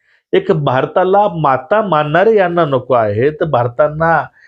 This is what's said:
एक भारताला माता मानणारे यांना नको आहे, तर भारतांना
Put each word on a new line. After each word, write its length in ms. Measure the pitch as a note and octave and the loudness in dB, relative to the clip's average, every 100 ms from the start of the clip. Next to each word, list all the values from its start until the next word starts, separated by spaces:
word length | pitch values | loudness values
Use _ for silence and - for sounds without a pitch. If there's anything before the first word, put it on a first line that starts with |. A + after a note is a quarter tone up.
| _ _ _ | _ _ _
एक 200 | F#3+ F#3+ | -2 0
भारताला 760 | E3 D3 C3 D#3+ G3 F#3 G3 G#3 | -2 0 0 0 0 2 2 0
माता 540 | E3+ D3 C3 - G#3 | 0 0 0 0 -2
मानणारे 540 | G3+ D#3 D3+ D#3+ G#3 G#3+ | 0 0 0 2 2 2
यांना 280 | F3 E3+ | 2 0
नको 300 | D#3 C3 - | 0 -2 0
आहे, 360 | B2 G#2+ G#2 C#3 | 0 0 0 -2
तर 140 | D3+ | -2
भारतांना 800 | E3+ C3 A#2+ A#2+ D3+ D3+ E3 D#3 - _ | -2 0 0 0 -2 0 0 0 -2 _